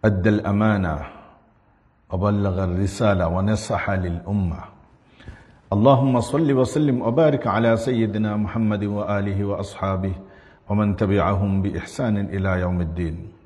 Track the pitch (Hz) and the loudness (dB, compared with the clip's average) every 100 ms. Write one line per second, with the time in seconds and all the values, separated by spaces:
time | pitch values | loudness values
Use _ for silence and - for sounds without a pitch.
0 | 110 98 98 104 101 101 110 104 90 76 | 2 2 2 2 2 2 2 2 0 -4
1 | 76 - - - _ _ _ _ _ _ | -8 -16 -20 -20 _ _ _ _ _ _
2 | _ 92 101 101 101 92 95 90 98 - | _ -2 0 2 0 0 -2 0 -2 0
3 | 110 98 85 90 101 107 - 104 - 95 | 0 2 0 0 0 0 -2 -4 -2 -2
4 | 90 85 87 104 90 85 90 - - _ | -2 -4 -2 -2 -2 -4 -12 -20 -20 _
5 | _ _ - - - - _ 101 117 131 | _ _ -20 -20 -20 -20 _ 2 4 4
6 | 131 123 113 143 160 135 123 151 147 123 | 4 2 0 0 2 2 2 0 0 0
7 | 110 127 160 139 117 101 117 113 123 123 | 0 2 4 2 0 2 2 2 0 0
8 | 113 104 107 104 104 117 110 104 101 101 | 0 0 -2 -2 -2 0 0 0 -2 -4
9 | 104 101 101 98 101 98 98 - 98 95 | -2 -2 -2 -2 -2 -4 -6 -4 -2 -2
10 | 95 95 - - - - - 104 104 95 | -2 -6 -10 -20 -20 -20 -4 0 2 2
11 | 101 98 87 98 101 98 98 92 - - | 2 2 2 2 2 0 0 -4 -8 -4
12 | 123 104 98 98 95 92 90 90 85 85 | -2 0 -2 -2 0 0 0 -2 -2 -4
13 | 85 82 85 - | -6 -6 -12 -20